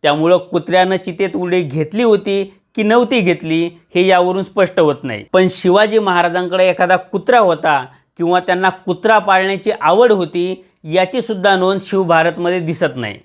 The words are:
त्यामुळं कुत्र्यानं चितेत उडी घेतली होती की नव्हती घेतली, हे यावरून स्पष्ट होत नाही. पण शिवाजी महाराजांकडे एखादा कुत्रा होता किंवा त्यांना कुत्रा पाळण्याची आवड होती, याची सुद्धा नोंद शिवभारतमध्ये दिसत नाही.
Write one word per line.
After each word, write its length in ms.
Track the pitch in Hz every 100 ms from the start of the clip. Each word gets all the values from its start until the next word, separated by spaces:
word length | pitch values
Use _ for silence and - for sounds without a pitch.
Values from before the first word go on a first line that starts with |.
त्यामुळं 340 | 156 147 160 180
कुत्र्यानं 600 | 180 180 151 180 185 190
चितेत 340 | 185 170 190
उडी 260 | 190 180 180
घेतली 400 | 170 143 156 202
होती 420 | 240 208 202 196 196 _ _
की 80 | -
नव्हती 380 | 214 226 247 254
घेतली, 440 | 180 170 160 160 170 170 _
हे 120 | 180 185
यावरून 360 | 185 180 185
स्पष्ट 380 | 190 - 185 185
होत 220 | 160 139
नाही. 220 | 131 107 104
पण 140 | 185 185
शिवाजी 480 | 180 180 185 214 220
महाराजांकडे 720 | 208 175 175 170 180 185 185
एखादा 280 | 175 180 180
कुत्रा 420 | - 240 - 247
होता 460 | 202 160 - 143 127 _ _ _
किंवा 240 | 170 180
त्यांना 280 | 180 180 190
कुत्रा 500 | 185 - 180 220 220
पाळण्याची 520 | 190 190 190 196 - 202
आवड 320 | 156 185 240
होती, 520 | 208 170 170 180 185 _ _
याची 360 | 156 170 185 254
सुद्धा 360 | 233 208 190 190
नोंद 240 | 185 196
शिवभारतमध्ये 760 | 196 196 180 165 165 170 175 185
दिसत 360 | 165 156 160 127
नाही. 220 | 110 101